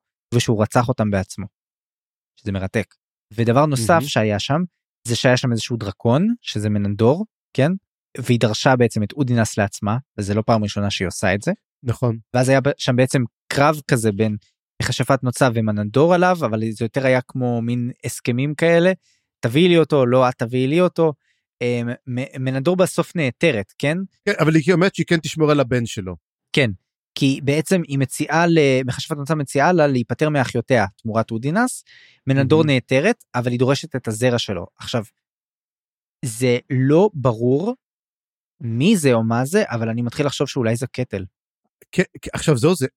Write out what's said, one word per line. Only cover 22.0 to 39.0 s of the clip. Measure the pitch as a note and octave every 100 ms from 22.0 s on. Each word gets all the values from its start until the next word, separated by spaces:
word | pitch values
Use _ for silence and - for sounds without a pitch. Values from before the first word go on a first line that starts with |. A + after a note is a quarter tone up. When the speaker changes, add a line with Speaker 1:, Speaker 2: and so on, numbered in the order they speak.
| -
Speaker 1:
מ-, | B2 C3+ C#3
מננדור | C3 C3 C3+ F#3
בסוף | F3 - E3 F3
נעתרת, | C3 - E3+ A2 F#2+ -
כן? | C#3+ F3 G3 _
Speaker 2:
כן, | - G3+
אבל | D3+
היא | D#3+ C#3+
אומרת | E3+ F#3+
שהיא | - D#3+
כן | E3+
תשמור | - D#3+ D3+
על | D3
הבן | B2 B2 A#2
שלו. | - F#2 E2+ _ _ _
Speaker 1:
כן, | - B2 F#2 _ _ _
כי | - C#3 C#3
בעצם | C3+ D3 - F#3 E3
היא | C#3
מציעה | C3+ - D3+ D#3+ F3
ל-, | E3 C#3 C3 B2+
מכשפת | C3 - D3
נוצה | C#3
מציעה | D#3 C#3 C#3 D#3
לה | F3+ D3
להיפטר | B2+ A#2 B2 D3+
מאחיותיה | D3 B2 A#2+ - B2 G2 -
תמורת | A2 A2 A2
אודינס, | A2+ C3+ F#3+ B3+ - - - _ _ -
מננדור | C3+ C3+ D#3
Speaker 2:
מהמם. | D#3
Speaker 1:
נעתרת, | C3 - C3 F#3+ A#3+ _
אבל | B2 A#2+
היא | B2
דורשת | B2+ C#3 D#3+ C3
את | -
הזרע | G#2+ B2+ A#2+
שלו. | - F#2 F#2 -
עכשיו, | G2 B2+ G2+ _ _ _ _ _ _ _ _ _ _ _
זה | B2+ A2 B2+ B2 -
לא | C3 C3 D#3 G#3+
ברור | C#3+ B2 A2 B2 C#3 G3+ B3+ _ _ _ _ _ _ _ -
מי | A#2 A2+ E3+
זה | G#3